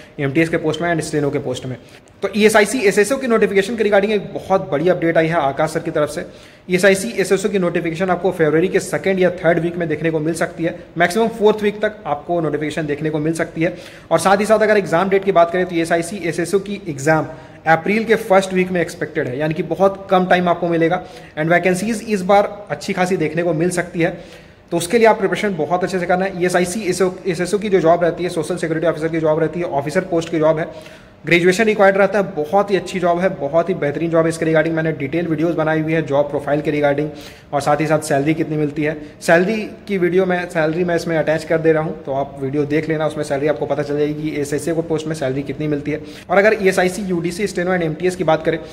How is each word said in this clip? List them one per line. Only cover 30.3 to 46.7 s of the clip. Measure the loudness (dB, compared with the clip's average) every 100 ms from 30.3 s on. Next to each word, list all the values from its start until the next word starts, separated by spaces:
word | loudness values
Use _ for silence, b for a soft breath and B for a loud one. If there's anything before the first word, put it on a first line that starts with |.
की | 2
जॉब | 2 2
है, | -4 B B B B -10 0
ग्रेजुएशन | 4 4 4
रिक्वायर्ड | 2 4 4 6
रहता | 2 2
है, | -2 -4
बहुत | 0 0 2
ही | 0
अच्छी | -2 -2
जॉब | 0 2
है, | 0
बहुत | -2 -2 0 0
ही | 0
बेहतरीन | -2 -2 0
जॉब | 2 2
है। |
इसके | 0 2
regarding | 2 2
मैंने | 0 -2
डिटेल | -4 -4 -2 -2
वीडियोज़ | 0 0 0
बनाई | 0 0
हुई | 0
है, | -2
जॉब | 0 0 0
प्रोफाइल | -2 -2 -2
के | 0
regarding | 2 2 2 -2 B B B -6
और | -2
साथ | 2 2
ही | 2
साथ | 0
सैलरी | 2 0 2
कितनी | 0 -2 -2
मिलती | -2 -2
है। | -4 -4 B -6
सैलरी | 2 4 4 -2 -6 -10 -6
की | -2
वीडियो | 2 2 2
मैं, | 0 -2
सैलरी | -2 0 0
मैं | 0 0
इसमें | 0 0
अटैच | 0 -2
कर | 0 2
दे | 2
रहा | 2
हूँ, | 0 -6
तो | -6
आप | -4 -4 -6
वीडियो | -4 -2 0
देख | 0 0
लेना, | -2 -2
उसमें | -4
सैलरी | -4 -2 0
आपको | 0 -2
पता | -2
चल | -2 0
जाएगी | -2 -2
कि | -6 -4
एसएसओ | -4 -4 -2 -2
को |
पोस्ट | -2 -4 -4
में | -4
सैलरी | -4 -4
कितनी | -6 -4 -2
मिलती | -2 -4
है। | -6 B B 0
और | 4
अगर | 4 4
ईएसआईसी, | 2